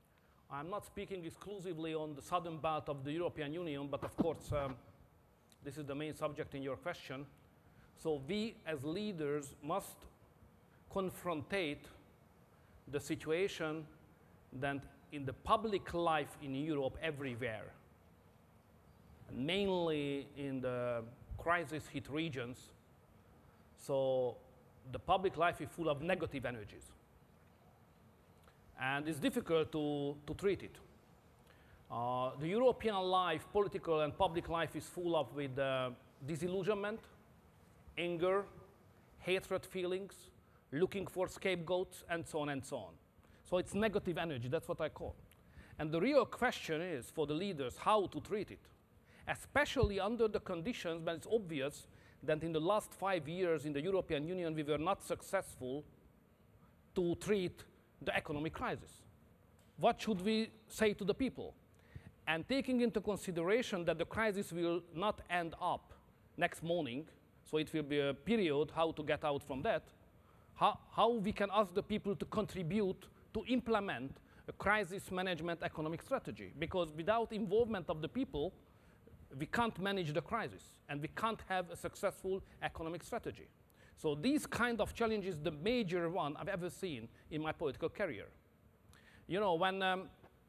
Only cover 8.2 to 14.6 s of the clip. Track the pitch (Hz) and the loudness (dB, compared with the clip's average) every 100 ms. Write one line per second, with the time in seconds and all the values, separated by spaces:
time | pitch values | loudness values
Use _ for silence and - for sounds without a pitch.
8.2 | 135 208 220 - 160 156 139 180 214 175 | 0 -2 -2 -4 -6 -4 -2 -2 -2 -2
9.2 | 147 147 135 - 147 190 185 - - - | 0 -2 -4 -8 -2 -2 -4 -10 -20 -20
10.2 | - - - - - - - 196 185 - | -20 -20 -20 -20 -20 -20 -6 -2 -2 -2
11.2 | 175 160 120 196 156 143 - - - - | -2 -2 0 0 0 -2 -10 -20 -20 -20
12.2 | - - - - - - - 139 - 156 | -20 -20 -20 -20 -20 -20 -6 -4 -2 -4
13.2 | 151 165 190 - 160 156 147 - - - | 0 2 2 0 -2 -4 -6 -14 -20 -20
14.2 | - - - 123 | -20 -20 -14 -4